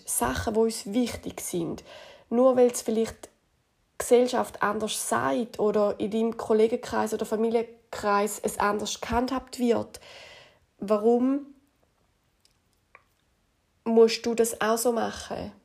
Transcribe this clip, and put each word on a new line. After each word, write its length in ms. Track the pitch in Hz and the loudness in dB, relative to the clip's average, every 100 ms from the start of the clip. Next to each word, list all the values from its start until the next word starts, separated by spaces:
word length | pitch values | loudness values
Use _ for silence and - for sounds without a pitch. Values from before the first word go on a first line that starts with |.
| - | -8
Sachen, 480 | - 240 254 - 220 | -4 -2 -2 -2 0
die 40 | |
uns 260 | 226 220 - | 0 -2 -4
wichtig 500 | 214 240 - - - | -2 -2 -4 -12 -12
sind. 420 | - 180 160 165 - - - - - | -8 -4 -4 -8 -14 -20 -20 -20 -4
Nur 280 | 233 262 254 | 2 4 6
weil 100 | 247 | 4
es 140 | 240 | 2
vielleicht 440 | - 226 220 - - | -2 -2 -2 -6 -20
die 40 | _ _ _ _ _ _ - | _ _ _ _ _ _ -10
Gesellschaft 600 | - 240 247 233 208 - | 4 4 6 0 -4 -4
anders 480 | 202 214 214 - - | -4 -2 -4 -6 -2
sagt 500 | 240 262 269 226 - | -2 0 -2 -4 -2
oder 400 | 208 208 208 - | 0 2 0 -2
in 120 | 208 | -4
deinem 260 | 220 226 226 | -2 -2 -2
Kollegenkreis 760 | - 220 220 247 - 226 220 | 0 2 4 0 -4 -4 -2
oder 120 | 220 214 | -4 -4
Familienkreis 1120 | 214 226 233 226 - _ - 208 202 208 - | -2 0 0 -2 -10 _ -6 0 2 0 -2
es 200 | 220 - | -6 0
anders 400 | 202 208 208 - | 0 0 -4 -8
gehandhabt 600 | - 233 254 262 - - | -4 -2 -2 -4 -8 -2
wird, 400 | 240 214 208 - - - - - - _ _ _ | 0 0 -2 -12 -20 -20 -20 -20 -20 _ _ _
warum 680 | 202 214 220 240 254 277 285 - _ _ _ _ _ _ _ _ _ _ _ _ _ - _ _ _ _ _ _ _ _ - | -2 2 4 4 2 0 -6 -20 _ _ _ _ _ _ _ _ _ _ _ _ _ -20 _ _ _ _ _ _ _ _ 2
musst 400 | 226 226 226 233 | 6 6 4 -2
du 100 | 226 | 0
das 240 | 226 - | 0 0
auch 180 | 214 226 | 0 0
so 140 | 247 | 0
machen? 600 | 233 208 - - - 208 - | 0 -2 -6 -10 -10 -10 -16